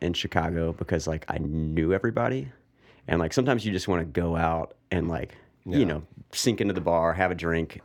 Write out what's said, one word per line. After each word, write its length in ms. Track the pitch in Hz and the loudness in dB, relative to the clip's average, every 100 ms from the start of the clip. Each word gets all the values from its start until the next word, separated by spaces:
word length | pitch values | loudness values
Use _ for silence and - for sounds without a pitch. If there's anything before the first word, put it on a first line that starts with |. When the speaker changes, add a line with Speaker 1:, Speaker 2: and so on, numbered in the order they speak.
Speaker 1:
in 120 | 87 | -4
Chicago 600 | 87 - 87 82 85 82 | -2 -2 0 0 0 -2
because, 340 | 82 - 82 80 | -2 -2 -2 0
like, 180 | 80 - | -4 -4
I 100 | 80 | -6
knew 520 | 76 80 78 80 80 | -4 -2 -2 0 2
everybody. 580 | 95 117 117 120 131 135 - _ _ _ - - | 2 0 0 0 -2 -8 -14 _ _ _ -14 -2
And, 120 | 82 | 0
like, 140 | 82 | 0
sometimes 320 | - 127 120 107 | 2 2 2 2
you 60 | |
just 160 | 92 - | -2 0
wanna 180 | 90 82 | 0 0
go 300 | 87 85 85 | -2 0 2
out 400 | 82 82 - - - | 2 0 -4 -10 -4
and, 160 | 90 82 | -2 0
like, 280 | 76 - - - _ - | -2 -6 -12 -20 _ -2
you 140 | 139 | 2
Speaker 2:
Yeah. 60 | 98 | 2
Speaker 1:
know, 180 | 78 - - - | 0 -6 -18 -12
sink 280 | - 127 104 | -4 0 2
into 120 | 101 92 | 0 0
the 60 | |
bar, 320 | 85 85 82 | 2 4 4
have 180 | 85 92 | 2 0
a 40 | 87 | 0
drink, 460 | 85 82 80 - | 0 0 -2 -8